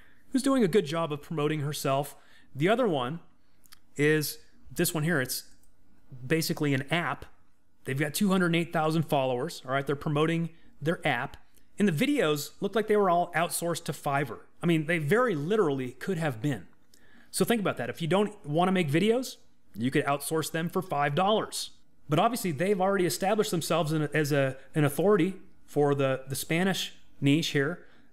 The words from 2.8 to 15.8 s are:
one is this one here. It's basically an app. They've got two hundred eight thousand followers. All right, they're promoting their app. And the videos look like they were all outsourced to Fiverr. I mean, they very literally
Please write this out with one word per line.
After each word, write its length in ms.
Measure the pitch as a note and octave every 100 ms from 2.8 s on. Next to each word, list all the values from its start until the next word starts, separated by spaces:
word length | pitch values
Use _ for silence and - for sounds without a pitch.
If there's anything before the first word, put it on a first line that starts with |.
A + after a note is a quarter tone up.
| A#3
one 340 | C#3+ B2 E3+ - - - - - - - -
is 400 | D3 D#3 C#3+ - - - -
this 220 | - E3+
one 100 | D#3+
here. 160 | D3+ D#3
It's 260 | C3 - - - - - - - - C3 C3
basically 480 | D#3+ D#3+ D#3+ D3 C3+
an 80 | -
app. 340 | D3+ C#3+ C#3+ - - - - - - -
They've 120 | C3+
got 160 | D3
two 160 | - G3+
hundred 260 | F#3+ F3 E3
eight 160 | E3+
thousand 320 | E3+ D#3 D#3+
followers. 600 | D3 D3 C3 B2 D#3+ - B2+
All 60 |
right, 160 | C3+ C#3
they're 80 | C#3+
promoting 560 | D#3+ D3 D#3+ E3 E3 - - -
their 260 | C#3+ F#3 D#3
app. 320 | A#2+ C#3 - - - - -
And 80 | G3+
the 40 |
videos 600 | D3 C#4 C#4+ D#3+ D3+ - -
look 160 | G3 A3
like 100 | G#3+
they 120 | G#3
were 120 | F#3+
all 220 | E3+ F3
outsourced 520 | D#3+ E3+ - E3+ D#3+ -
to 60 |
Fiverr. 500 | D3 D3 C#3 C#3 G2 - -
I 60 | E3+
mean, 180 | D#3+ D#3
they 140 | F3
very 340 | D3 G#3+ B3+
literally 600 | D3+ D#3 A3+ E3 C3+